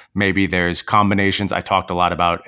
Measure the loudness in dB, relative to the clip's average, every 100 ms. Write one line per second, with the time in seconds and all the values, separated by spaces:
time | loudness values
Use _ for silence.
0 | -10 -2 0 2 0 0 0 -2 0 2
1 | 2 2 0 0 -2 -4 -2 -2 0 0
2 | 0 0 0 -2